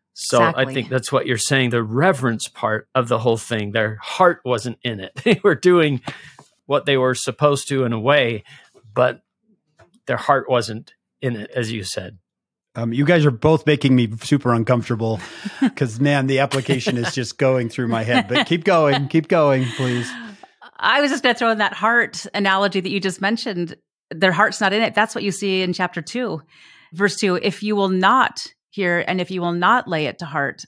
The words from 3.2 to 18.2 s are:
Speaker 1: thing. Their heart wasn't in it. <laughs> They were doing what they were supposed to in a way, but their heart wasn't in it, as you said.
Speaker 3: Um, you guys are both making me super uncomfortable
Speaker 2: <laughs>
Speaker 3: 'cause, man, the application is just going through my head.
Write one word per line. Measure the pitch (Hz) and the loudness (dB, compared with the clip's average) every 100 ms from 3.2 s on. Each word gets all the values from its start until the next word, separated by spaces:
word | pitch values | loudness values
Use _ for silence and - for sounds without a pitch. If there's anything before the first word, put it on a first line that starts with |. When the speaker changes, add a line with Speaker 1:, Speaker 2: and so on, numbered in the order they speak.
| 117 113 | 0 0
Speaker 1:
thing. | - 113 104 | -2 -4 -2
Their | 107 107 107 | -2 -2 -4
heart | - - 185 170 | -6 2 4 2
wasn't | 127 120 120 113 | -2 -4 -4 -8
in | 123 107 | -8 -8
it. | 95 - | -12 -4
<laughs> | |
They | - 202 | 0 2
were | 208 160 | 2 2
doing | 180 175 151 131 - - - - - _ - | 4 4 4 0 -6 -16 -18 -20 -20 _ -2
what | 139 - | -2 2
they | 139 | 2
were | 127 127 | 2 0
supposed | - 113 147 139 - | -4 0 2 2 -2
to | 139 | -2
in | 123 | -2
a | 113 | -2
way, | 113 147 120 113 - - _ _ 113 | 2 2 2 -2 -10 -20 _ _ -8
but | 107 123 120 _ _ _ _ _ _ - _ - | 0 0 0 _ _ _ _ _ _ -20 _ -6
their | 120 | -4
heart | - 139 123 | 2 0 2
wasn't | 123 117 110 - _ _ _ | 0 -2 -8 -14 _ _ _
in | 131 117 | -6 -6
it, | 104 | -8
as | 127 113 | -6 -4
you | 113 | -6
said. | 92 - 92 95 _ _ _ _ _ - | -8 -8 -10 -16 _ _ _ _ _ -8
Speaker 3:
Um, | 117 | -4
you | 120 | 0
guys | 147 175 | 4 6
are | 147 | 4
both | 117 151 160 - | 4 2 2 4
making | 143 139 | 2 4
me | 127 117 110 | 4 2 -2
super | - 147 123 | 0 0 2
uncomfortable | 117 113 123 107 117 113 110 - - 202 | 0 2 0 0 -2 -2 -4 -8 -12 -12
Speaker 2:
<laughs> | - 262 - | -2 -2 0
Speaker 3:
'cause, | 131 110 | -4 0
man, | 143 143 131 | 2 2 2
the | 131 | 2
application | 139 135 127 135 127 123 | 0 0 -2 -2 0 -2
is | 117 | -2
just | - 117 - | -4 -6 0
going | 135 131 117 | 2 2 -2
through | - 120 | -4 -2
my | 113 | 0
head. | 113 123 | 2 0